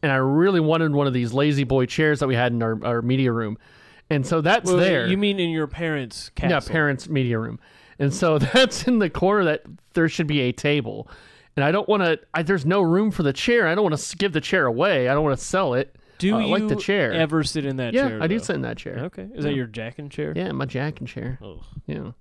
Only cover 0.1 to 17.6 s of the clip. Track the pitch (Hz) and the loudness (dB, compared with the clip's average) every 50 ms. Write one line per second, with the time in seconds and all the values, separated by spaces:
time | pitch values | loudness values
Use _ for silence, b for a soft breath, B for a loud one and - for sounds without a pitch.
0.1 | 139 131 131 131 139 151 170 196 196 175 160 156 160 165 165 156 143 143 143 139 | 2 2 2 2 4 4 4 4 4 4 4 4 2 2 2 2 2 2 2 2
1.1 | 127 127 120 117 113 135 143 151 147 139 143 120 131 135 127 123 - - 156 156 | 2 0 -2 0 0 2 2 2 2 2 0 2 2 2 2 0 0 2 2 2
2.1 | 151 127 151 131 131 117 123 123 120 117 117 113 113 107 - 120 120 117 113 120 | 2 2 0 0 2 2 2 0 0 0 0 0 -2 -2 -2 -2 -2 -2 0 0
3.1 | 127 131 135 127 117 117 113 107 107 - B B B B B B B B B _ | 0 2 2 2 0 0 -2 -4 -6 -10 B B B B B B B B B _
4.1 | 156 143 131 135 170 160 151 165 202 233 - 180 185 175 175 190 180 139 117 180 | -2 -2 0 0 0 0 2 2 2 2 2 2 2 4 4 4 2 2 2 0
5.1 | 185 196 202 208 196 196 180 170 165 160 156 143 - - 170 165 156 143 131 117 | 0 2 2 0 0 0 -2 -2 -2 -2 -4 -4 -6 -6 -4 -4 -4 -4 -6 -8
6.1 | - - - - _ - - 175 180 147 - - - 165 151 147 139 131 - - | -10 -14 -16 -14 _ -4 -2 0 0 0 -2 -2 -2 0 0 0 0 -2 -6 -4
7.1 | 160 139 131 120 117 110 110 113 113 113 B B B B B B B B 139 143 | -2 -2 0 0 0 -2 -2 -6 -10 -12 B B B B B B B B -2 -2
8.1 | 135 - - 170 156 147 135 131 - 254 262 254 - - - - 254 226 202 165 | 0 2 2 2 4 2 2 2 4 4 4 4 2 -2 0 2 2 2 2 0
9.1 | - - - 190 202 208 190 165 151 - - - - - _ _ _ 175 165 160 | 0 0 2 2 4 4 4 2 0 -2 -4 -12 -20 -20 _ _ _ 0 2 2
10.1 | - - 165 147 151 147 131 123 120 - - 147 147 147 120 113 104 107 113 B | 2 -2 -2 0 0 0 0 0 -2 -2 0 0 0 0 0 -4 -8 -10 -12 B
11.1 | B B B B B B B B B - 139 143 165 202 202 - 208 208 185 170 | B B B B B B B B B 0 0 2 2 0 2 2 2 2 4 2
12.1 | 160 - - _ - 160 170 151 196 180 135 151 180 202 190 165 165 185 214 220 | 2 0 -4 _ -4 -4 0 0 0 0 2 2 2 4 4 4 4 2 2 0
13.1 | 185 - 170 139 135 - - - 240 240 208 165 165 190 214 185 151 139 - - | 0 0 0 0 0 0 0 2 2 4 4 2 2 2 2 2 0 -2 -4 -8
14.1 | - 180 196 202 160 160 - - - 185 151 127 113 120 160 202 185 139 123 123 | -4 -2 -2 0 0 -2 -2 0 0 2 2 2 2 2 2 2 2 2 2 2
15.1 | 135 147 156 147 135 120 - - - 185 190 151 120 123 135 - _ b b b | 2 2 2 0 0 -2 -4 -4 -2 0 0 0 0 -2 -2 -4 _ b b b
16.1 | b b 180 190 214 233 220 196 - 202 214 214 208 208 190 - 196 202 156 120 | b b 0 0 2 2 2 2 0 0 2 0 -2 -2 0 -2 0 0 0 0
17.1 | - 165 160 151 151 160 151 - - 156 | 0 0 0 0 0 0 -2 0 -4 -4